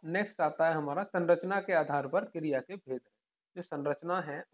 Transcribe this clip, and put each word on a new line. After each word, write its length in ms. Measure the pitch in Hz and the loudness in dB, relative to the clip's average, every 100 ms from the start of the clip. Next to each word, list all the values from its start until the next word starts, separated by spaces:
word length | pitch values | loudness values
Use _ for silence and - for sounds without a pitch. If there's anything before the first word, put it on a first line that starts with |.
| 160 | -4
next 340 | 180 208 - | -2 -2 0
आता 280 | 156 - 165 | 0 4 2
है 60 | |
हमारा 300 | 156 147 151 202 | 2 0 -2 -2
संरचना 540 | 185 170 170 185 196 | 0 4 4 4 -2
के 120 | 190 | 2
आधार 340 | 170 147 147 135 | 2 4 0 0
पर 160 | 175 214 | -2 -2
क्रिया 340 | 170 156 131 | -4 -2 -2
के 160 | 123 196 | -2 -10
भेद। 220 | - 127 - _ _ _ _ 180 | -8 -8 -8 _ _ _ _ -14
जो 60 | |
संरचना 580 | 175 147 143 147 170 185 | -8 -4 -2 -2 -2 -4
है 200 | 151 147 - | -4 -8 -12